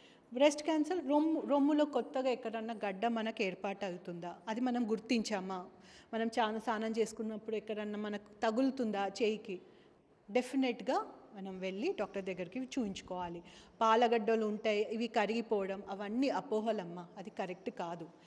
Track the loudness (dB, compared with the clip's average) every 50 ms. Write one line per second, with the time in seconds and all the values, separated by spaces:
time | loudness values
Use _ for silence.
0 | -20 -20 -20 -20 _ -4 2 6 6 6 6 4 0 0 2 2 2 2 0 -2
1 | 0 2 4 4 4 4 2 0 0 2 4 4 6 6 6 4 4 2 2 0
2 | -2 -2 -2 0 0 0 0 0 -2 -6 -6 -6 -6 -6 -6 -4 -4 -4 -2 0
3 | 0 0 0 0 -2 -2 -2 0 0 -2 -2 -4 -6 -6 -6 -4 -4 -6 -6 -6
4 | -8 -10 -10 -8 -8 -10 -10 -10 -6 -6 -2 0 0 0 2 2 2 2 0 0
5 | 2 2 2 2 2 0 -2 -2 -2 -4 -6 -6 -8 -10 -16 -20 -20 -20 -20 -20
6 | -12 -6 -2 0 0 0 2 2 2 2 2 -2 -2 -2 -2 0 0 0 0 0
7 | 0 0 -2 -6 -6 -6 -6 -8 -6 -6 -6 -4 -4 -4 -4 -4 -4 -4 -4 -4
8 | -4 -4 -4 -6 -8 -12 -6 -2 0 2 4 4 4 2 2 0 0 0 0 0
9 | 0 0 0 2 2 2 2 0 -4 -8 -10 -10 -12 -16 -20 -20 -20 -20 -20 _
10 | _ _ _ _ _ 0 0 0 0 2 2 2 2 2 2 0 0 0 0 0
11 | 0 -4 -10 -18 -20 -18 -14 -12 -10 -10 -8 -4 -4 -4 -2 -2 -2 -2 0 -2
12 | -2 -4 -4 -4 -4 -4 -4 -4 -6 -6 -6 -6 -6 -4 -2 -2 -2 -2 -4 -6
13 | -8 -8 -6 -6 -4 -6 -6 -10 -12 -14 -20 -20 -20 -10 -2 4 6 6 8 8
14 | 8 6 6 4 4 4 2 2 2 0 -2 0 0 2 2 2 2 0 -2 -2
15 | -2 0 2 2 2 2 0 0 0 0 0 0 0 0 -4 -6 -6 -8 -8 -6
16 | -6 -4 0 2 2 2 2 0 -2 0 0 0 2 2 0 0 -2 -6 -8 -10
17 | -12 -12 -12 -14 -14 -10 -6 -6 -4 -4 -6 -6 -8 -8 -6 -6 -4 -6 -6 -8
18 | -10 -12 -16 -20 -20